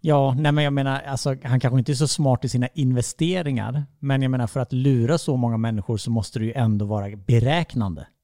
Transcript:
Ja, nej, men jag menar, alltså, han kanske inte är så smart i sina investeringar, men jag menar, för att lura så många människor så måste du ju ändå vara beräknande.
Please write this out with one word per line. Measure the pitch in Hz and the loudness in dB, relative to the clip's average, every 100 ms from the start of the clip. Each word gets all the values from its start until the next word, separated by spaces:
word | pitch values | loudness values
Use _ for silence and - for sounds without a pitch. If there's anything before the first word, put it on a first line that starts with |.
Ja, | 156 147 135 131 | 2 4 4 2
nej, | 151 | 2
men | 147 | 2
jag | 147 | 2
menar, | 139 139 135 | 0 -2 -4
alltså, | 143 135 143 135 | -6 -6 -4 -4
han | 120 127 | 0 0
kanske | 127 131 | 2 2
inte | 120 | 0
är | |
så | 135 147 | 0 0
smart | - 139 123 | 2 2 2
i | 127 | 0
sina | 123 123 | -2 -2
investeringar, | - 131 123 117 - 160 185 151 127 104 135 143 _ | 0 0 0 -2 -2 -2 0 -2 -2 -2 -4 -6 _
men | 139 135 | -2 0
jag | 131 | 2
menar, | 131 117 | 0 -2
för | 139 | -2
att | 123 | -4
lura | 127 135 127 117 160 | 0 2 4 2 0
så | - 131 | 0 0
många | 120 113 | 0 0
människor | 113 107 95 110 | -2 -2 -2 -4
så | - | -2
måste | 113 104 120 | -2 -2 -4
du | |
ju | 110 | -4
ändå | 123 113 104 | 0 0 2
vara | 104 104 101 104 | 0 -4 -6 -6
beräknande. | 98 117 117 165 160 127 101 80 - _ | 0 2 4 2 -2 -2 -4 -6 -12 _